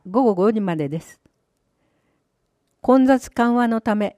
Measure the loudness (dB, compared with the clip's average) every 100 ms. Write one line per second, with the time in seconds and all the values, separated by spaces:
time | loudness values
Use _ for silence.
0 | -6 0 0 2 0 0 -2 -4 -4 -8
1 | -12 -20 _ _ _ _ _ _ _ _
2 | _ _ _ _ _ _ _ _ 2 4
3 | 4 2 -2 -4 0 0 0 -2 -2 -2
4 | -4